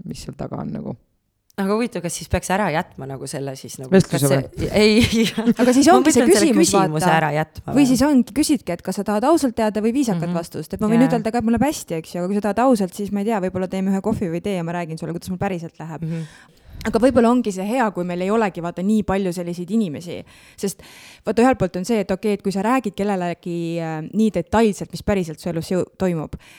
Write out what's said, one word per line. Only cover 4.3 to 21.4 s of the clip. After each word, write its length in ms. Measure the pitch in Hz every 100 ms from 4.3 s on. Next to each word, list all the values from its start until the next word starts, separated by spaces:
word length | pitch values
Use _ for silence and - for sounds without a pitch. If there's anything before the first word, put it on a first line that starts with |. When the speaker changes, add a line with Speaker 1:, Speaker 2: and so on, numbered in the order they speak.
| 139 - - 165
Speaker 1:
või? 20 |
Speaker 2:
Ei, 280 | - 214 214
ei. 220 | 226 226 220 - 233 -
Speaker 3:
Aga 140 | 247
siis 120 | 254 277
Speaker 2:
Ma 120 | 381
Speaker 3:
ongi 140 | 285
see 100 | 247
Speaker 2:
mõtlen 80 | 247
selle 220 | 277 202
Speaker 3:
küsimus, 160 | 214 170
Speaker 2:
küsimuse 340 | 196 185 156 165
Speaker 3:
vaata. 120 | 160
Speaker 2:
ära 140 | 156 147
jätma 380 | 156 - -
Speaker 3:
Või 80 | 254
Speaker 2:
või? 40 | 277
Speaker 3:
siis 140 | 247
ongi, 320 | 277 277 -
küsidki, 360 | - 311 277 -
et 100 | 175
kas 140 | - 190
sa 80 |
tahad 200 | 196 208 254
ausalt 280 | 330 269 220
teada 260 | 220 208
või 100 | 214
viisakalt 360 | 240 240 175 175
Speaker 2:
Mhm. 40 |
Speaker 3:
vastust. 400 | 175 165 - 156
Et 60 | 196
ma 80 | 214
võin 140 | 233
Speaker 2:
Jaa. 80 | 262
Speaker 3:
ütelda 220 | 247 220
ka, 60 | 240
et 60 |
mul 80 | 226
läheb 140 | 226 269
hästi, 260 | 311 - 165
eks 160 | 156 180
ju, 40 |
aga 80 | 180
kui 80 | 208
sa 60 |
tahad 180 | 208 202
ausalt, 340 | 262 233 185
siis 180 | - 202
ma 80 | 202
ei 60 | 202
tea, 160 | 220
võib-olla 260 | 185 185 185
teeme 220 | 190 190
ühe 100 | 190
kohvi 280 | 202 220 185
või 100 | 170
tee 140 | 208 190
ja 80 |
ma 80 | 165
räägin 260 | 175 170 160
sulle, 140 | 156
kuidas 180 | 170 -
mul 80 | 180
päriselt 380 | 196 180 160 -
läheb. 240 | 160 160
Speaker 2:
Mhm. 200 | 160 165 156 - - _ - - -
Speaker 3:
Aga 140 | -
võib-olla 300 | 247 247 233
ongi 220 | 247 214
see 140 | 185 202
hea, 240 | 254 220
kui 120 | 180 180
meil 160 | 175
ei 100 | 185
olegi, 300 | 220 208 170
vaata, 200 | 165 -
nii 220 | 190 214
palju 280 | 196 190 190
selliseid 360 | 175 175 175 170
inimesi. 540 | 220 196 139 175 113 - - - -
Sest 240 | 202 - - - - - -
vaata, 180 | 190